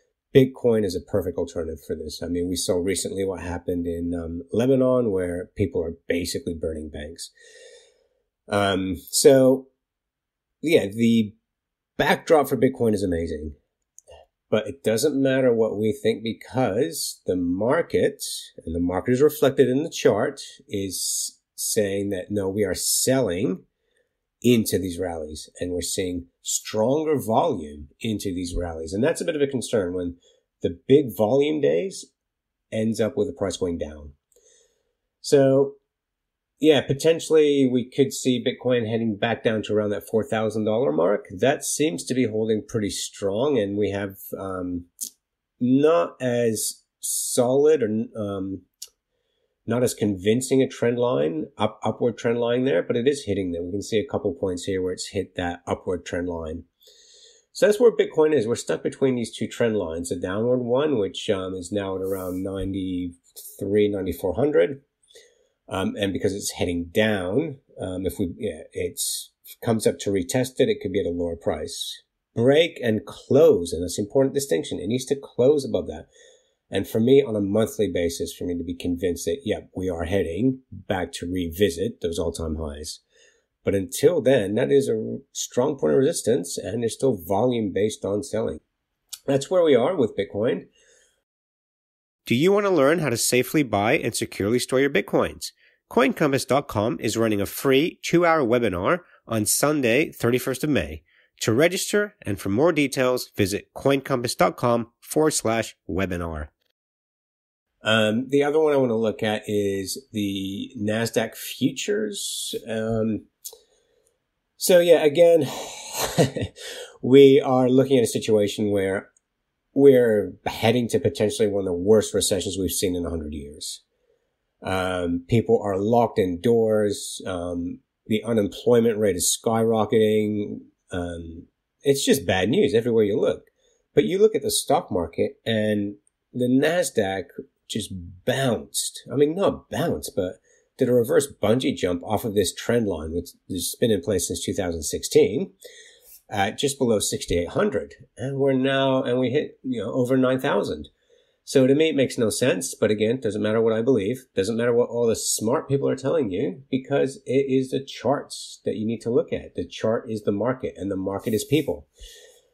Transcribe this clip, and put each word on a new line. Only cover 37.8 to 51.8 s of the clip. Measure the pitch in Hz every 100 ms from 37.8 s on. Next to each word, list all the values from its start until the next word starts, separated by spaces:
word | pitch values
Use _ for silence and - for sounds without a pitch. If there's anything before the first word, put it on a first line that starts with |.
could | 113 - 120
see | - 131 123
Bitcoin | 123 117 123 123 110
heading | 113 113 101
back | 117 110
down | 120 110
to | 101
around | 107 104
that | 101 -
four | 110
thousand | 104 110 110 110
dollar | 107 110 147
mark. | 156 180 208 -
That | 95 123 151 -
seems | - 156 160
to | -
be | 127
holding | 117 107 110 107 -
pretty | 113 101
strong, | - - - 98 104 147 127
and | 98 101
we | 101
have, | 98 101 98 - -
um, | 95 92 90 87 87 - - _ _ _ _ -
not | 123 135 151 170 165 -
as | 127 120 117 107 - - _ _
solid | - - - - 120 135 151 151
or, | 107 110 117 113
um, | 101 98 95 95 _ _ - _ _ _ _ _ _ _ -
not | 120
as | 120
convincing | - 104 95 98 120 127 135
a | 127
trend | - 117 120
line, | 120 135 156 160 - -
up, | 110 -